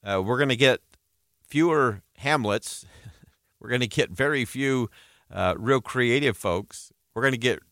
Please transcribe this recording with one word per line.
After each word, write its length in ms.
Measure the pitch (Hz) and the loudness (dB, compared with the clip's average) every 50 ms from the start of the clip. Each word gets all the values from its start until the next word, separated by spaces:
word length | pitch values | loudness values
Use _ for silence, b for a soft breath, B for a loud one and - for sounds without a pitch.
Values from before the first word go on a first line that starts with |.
| _ | _
uh, 180 | 101 101 95 95 | -2 -2 0 0
we're 160 | 101 123 123 | 0 0 0
gonna 180 | 143 135 127 | 2 0 2
get 240 | 113 139 131 123 - _ _ _ _ _ _ _ _ _ _ _ _ _ | 4 4 4 4 2 _ _ _ _ _ _ _ _ _ _ _ _ _
fewer 560 | _ - 143 160 170 160 151 135 123 104 98 - _ _ - | _ 0 2 2 4 4 4 2 2 0 -4 -12 _ _ -8
Hamlets. 680 | - 139 151 151 117 104 101 113 - - - - - b b b b b b b b | -2 0 0 0 2 0 0 -2 -2 -6 -14 -14 -16 b b b b b b b b
<laughs> 380 | b b b _ _ _ _ | b b b _ _ _ _
We're 100 | - 110 | -8 -4
gonna 160 | 123 123 123 | -2 -2 -2
get 240 | 113 - - 135 - | -2 0 0 0 0
very 340 | 92 95 135 143 151 139 123 | 0 -2 0 0 0 0 -2
few, 460 | - - 127 139 135 135 127 120 104 b b b b b b b b - | -4 -4 -4 -2 0 0 0 -2 -4 b b b b b b b b -6
uh, 220 | 95 92 90 87 | -2 -2 -2 -2
real 240 | - 107 117 139 131 | -2 0 0 0 0
creative 560 | - - - 127 123 120 117 139 147 135 104 | 0 -2 -2 0 2 2 2 2 2 0 -2
folks. 560 | - - 101 85 92 104 _ - - - - _ _ _ _ _ | -2 -2 -2 -2 -2 -4 _ -18 -20 -20 -20 _ _ _ _ _
We're 80 | 113 120 | -2 0
gonna 140 | 135 131 | 0 0
get 240 | 120 117 127 107 - _ _ | 2 0 0 0 0 _ _